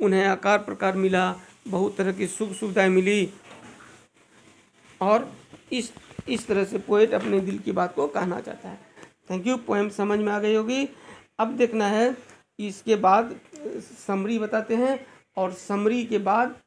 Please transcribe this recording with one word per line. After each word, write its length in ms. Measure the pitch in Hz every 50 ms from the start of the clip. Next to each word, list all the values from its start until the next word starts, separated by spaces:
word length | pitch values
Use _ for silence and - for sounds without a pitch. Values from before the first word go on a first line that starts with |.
उन्हें 240 | 214 196 190 190 196
आकार 320 | 196 185 180 - 202 208 208
प्रकार 380 | 208 - 202 - 202 190 185
मिला, 400 | 190 190 190 185 180 185 185 180 180 - - - _ _ 233
बहुत 300 | 190 180 190 208 - -
तरह 140 | 196 190
की 160 | 185 190 202 175
सुख 240 | - - 220 202
सुविधाएं 380 | 190 - 220 208 185 208 190 190
मिली, 400 | 185 185 185 196 208 208 185 190 - - - - - - - - - - - - - - - _ _ _ _ _ _ - _ - - _ _ _ _ _ _ - - -
और 320 | 185 196 214 240 269 - - - - _ - - - -
इस, 220 | - 247 - - - - - - - - - -
इस 180 | 247 220 - -
तरह 180 | 208 196 196
से 120 | 196 233 208
पोएट 360 | - - 208 208 220 220 220
अपने 260 | 202 208 220 202 196
दिल 200 | 190 190 196 202
की 120 | - -
बात 240 | 190 185 180 175 -
को 120 | - 139 147
कहना 340 | - 202 180 180 175 -
चाहता 280 | - - - - - 185
है। 100 | 190 196 - - _ - - - _ _ _ -
Thank 160 | 180 185 180 240
you, 180 | 254 247 240
पोएम 240 | - 214 202 208 208
समझ 300 | 202 - 202 208 208 214
में 120 | 208 208
आ 80 | 208 208
गई 160 | 208 214 220
होगी। 340 | 214 220 226 254 269 277 277 - - - - - - - _ _ -
अब 80 | 220 226
देखना 400 | 233 240 240 233 226 220 208 202
है 300 | 214 220 233 254 262 - - - - - _ _ _ -
इसके 360 | 208 202 190 - - 226 220
बाद 440 | 196 185 185 190 220 233 240 - - - - - - 196 214 - 226 - - - - - -
समरी 320 | 196 196 190 214 233 226
बताते 360 | 214 208 214 220 214 - 226
हैं, 320 | 233 247 262 269 262 269 - - - _ _ _ 190
और 160 | 190 185 185
समरी 520 | 180 - - 202 202 208 214 240 247 233
के 120 | 214 220 196
बाद 320 | 196 190 202 226 247 - 254 - _